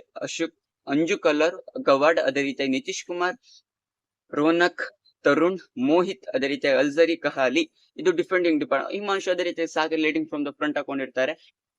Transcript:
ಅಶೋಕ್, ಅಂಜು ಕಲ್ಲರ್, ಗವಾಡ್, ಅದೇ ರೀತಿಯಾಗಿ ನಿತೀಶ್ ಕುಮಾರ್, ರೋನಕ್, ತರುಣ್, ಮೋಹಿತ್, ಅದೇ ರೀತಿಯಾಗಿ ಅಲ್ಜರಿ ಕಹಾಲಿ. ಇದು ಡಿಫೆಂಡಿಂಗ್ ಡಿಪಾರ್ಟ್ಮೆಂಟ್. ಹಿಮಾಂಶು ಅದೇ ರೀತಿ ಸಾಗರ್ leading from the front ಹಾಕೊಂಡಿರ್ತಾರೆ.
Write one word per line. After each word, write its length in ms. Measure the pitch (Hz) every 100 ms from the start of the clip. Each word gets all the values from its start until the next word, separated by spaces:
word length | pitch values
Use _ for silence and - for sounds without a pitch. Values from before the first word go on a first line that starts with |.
| - - 135
ಅಶೋಕ್, 280 | - 160 - _ _ -
ಅಂಜು 300 | 139 165 202 165
ಕಲ್ಲರ್, 300 | 147 160 185 - - 143
ಗವಾಡ್, 320 | 135 147 170 -
ಅದೇ 140 | 139 139
ರೀತಿಯಾಗಿ 240 | 131 139 131
ನಿತೀಶ್ 260 | 131 190 -
ಕುಮಾರ್, 260 | 175 180 - _ - _ _ _ _ _ _ _ -
ರೋನಕ್, 460 | 151 170 175 - - - _ _ 151
ತರುಣ್, 360 | 143 170 185 - - 131
ಮೋಹಿತ್, 360 | 165 185 190 - 143
ಅದೇ 120 | 135 139
ರೀತಿಯಾಗಿ 240 | 147 131
ಅಲ್ಜರಿ 340 | 143 143 165 165 147
ಕಹಾಲಿ. 380 | 147 127 143 - _ _ -
ಇದು 80 | 156 165
ಡಿಫೆಂಡಿಂಗ್ 400 | - 185 170 156
ಡಿಪಾರ್ಟ್ಮೆಂಟ್. 300 | 127 135 - 196
ಹಿಮಾಂಶು 320 | 208 190 185 180
ಅದೇ 80 | 175
ರೀತಿ 120 | 170 165 160
ಸಾಗರ್ 260 | 156 156 156
leading 220 | 156 156
from 100 | 147 143
the 60 | 139
front 160 | 151 147
ಹಾಕೊಂಡಿರ್ತಾರೆ. 540 | 143 139 131 - 131 160 _ _ _